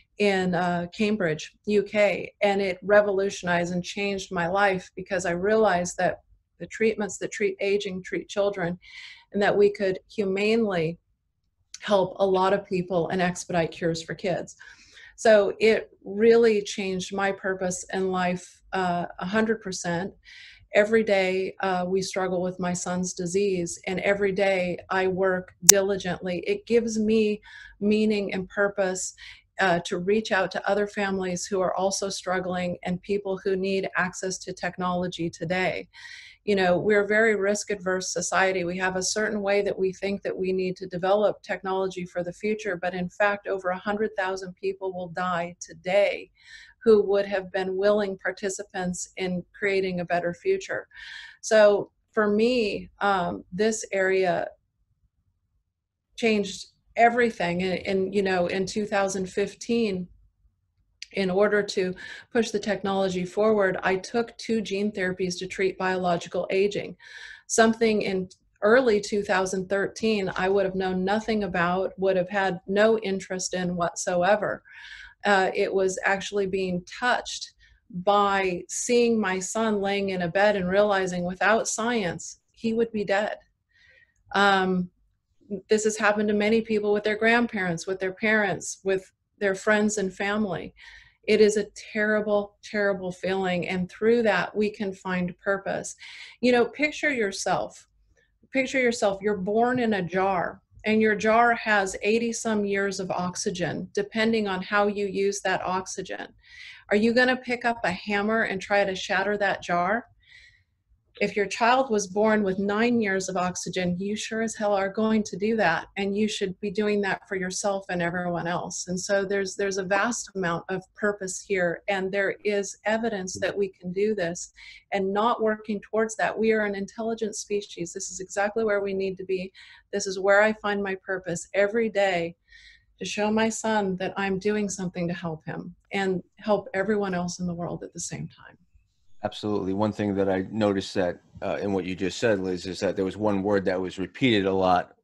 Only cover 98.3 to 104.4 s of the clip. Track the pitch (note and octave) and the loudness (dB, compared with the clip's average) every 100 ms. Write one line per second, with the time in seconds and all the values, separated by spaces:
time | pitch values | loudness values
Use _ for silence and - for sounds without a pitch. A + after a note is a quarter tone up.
98.3 | _ _ C4+ B3+ C4 B3 A#3 G3+ F#3+ G#3 | _ _ -2 0 2 2 2 0 0 -2
99.3 | G3+ F#3+ G#3+ A#3+ B3+ A3+ G3 E3+ F#3 F#3+ | -2 0 2 2 2 2 0 0 0 2
100.3 | F3+ - - _ - G#3+ A3 A3 G3+ A3 | 0 -2 -6 _ -6 0 4 4 2 4
101.3 | A3+ A#3+ A#3 A3+ G#3 F#3+ - G#3 A3+ A#3 | 6 6 2 2 2 2 -2 0 2 0
102.3 | A3 A3+ G#3+ G3+ G3 G3 F#3+ F#3 - F3+ | -4 -2 -2 0 0 -2 -2 -4 -4 -4
103.3 | - G#3 F3+ D3+ C#3 F#3 G3+ G3+ A3 A3 | -4 -4 -2 -4 -4 -6 -4 -2 0 2
104.3 | A3+ | 2